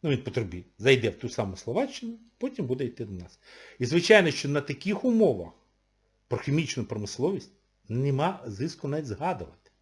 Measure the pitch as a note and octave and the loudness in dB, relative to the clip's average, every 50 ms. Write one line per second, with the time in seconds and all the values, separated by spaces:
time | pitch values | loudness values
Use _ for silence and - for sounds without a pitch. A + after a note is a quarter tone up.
0 | - D#3+ C#3+ B2+ - - - - A2+ G2 E2+ F2+ F2+ - _ _ G2+ B2 C#3 B2+ | 2 2 0 0 0 -2 -2 -2 -2 -2 -6 -10 -12 -14 _ _ 6 6 6 6
1 | A2 A2 G2 - - A#2 - - A2+ G2 F#2 - - - A#2+ F#3 C#4 C4 B3+ - | 6 0 -2 -2 -8 -8 -4 -4 -4 -4 -4 -8 -8 -4 -2 -2 -2 -2 -4 -10
2 | - A3+ A#3 A3+ - - _ _ - C#4 - - - B2 B2+ B2+ C#3 A#2 - - | -10 -10 -12 -12 -16 -20 _ _ -6 -6 -4 -4 -2 -2 -2 -2 -2 -6 -6 -8
3 | A#2 G2+ G2+ F2+ F2 F2 - _ _ - - - - - - _ B2 A#2 D3+ F3 | -10 -8 -8 -10 -12 -14 -18 _ _ -20 -20 -20 -20 -20 -8 _ -2 2 2 2
4 | E3+ - G#3+ G#3+ F#3+ E3 C#3 - - C#3 C#3+ D3 C#3+ - C#3+ - - F#3 G#3 G3 | 6 8 8 8 8 6 2 0 -2 0 0 0 0 -2 -8 -6 -2 -4 -4 0
5 | - B3+ A#3 A3 A3 F3 B2 G2 E2+ E2 - _ _ _ _ _ _ _ _ _ | 0 2 4 6 6 4 4 2 -4 -10 -12 _ _ _ _ _ _ _ _ _
6 | _ _ _ _ _ _ - G#2+ - - C#3 D#3 E3 C3 - - A2 - A#2 G#2+ | _ _ _ _ _ _ -4 -4 -2 0 0 0 0 -2 -4 -6 -6 -6 -6 -6
7 | G#2 G2+ - - B2 E3 G3+ F3+ - - _ _ _ _ _ _ _ _ A2 A#2+ | -6 -8 -6 -2 -2 -2 -2 -2 -8 -12 _ _ _ _ _ _ _ _ -4 -2
8 | C3+ C#3+ C#3 C3+ D3 F3 F#3+ F#3+ - A#2+ G2+ F#2+ B2 E3 - - - C#3+ C#3 D#3 | 0 0 0 2 0 0 -2 -2 -8 -12 -8 -6 -6 -6 -6 -6 -6 -4 -4 -4
9 | D#3 C3 G#2 - D3 F#3 F#3 C3 F2 D2 - _ _ _ _ _ | -4 -6 -8 -4 -2 -4 -4 -4 -6 -14 -16 _ _ _ _ _